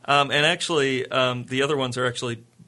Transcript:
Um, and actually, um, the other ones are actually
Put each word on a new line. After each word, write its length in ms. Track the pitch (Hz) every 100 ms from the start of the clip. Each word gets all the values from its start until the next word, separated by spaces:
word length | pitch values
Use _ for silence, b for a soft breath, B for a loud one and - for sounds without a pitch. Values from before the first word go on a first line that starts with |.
Um, 260 | - 139 139
and 140 | 139
actually, 640 | 151 175 - 160 135 127 -
um, 340 | 131 127 123
the 180 | 120 131
other 140 | 139 147
ones 200 | 127 123
are 80 | 127
actually 360 | 120 123 117 - -